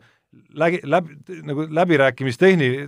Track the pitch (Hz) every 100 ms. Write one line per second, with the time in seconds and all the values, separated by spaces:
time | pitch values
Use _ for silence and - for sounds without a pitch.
0 | _ _ _ 117 _ 147 170 175 139 170
1 | 160 147 - 170 151 143 160 156 180 151
2 | 135 127 131 120 190 180 127 135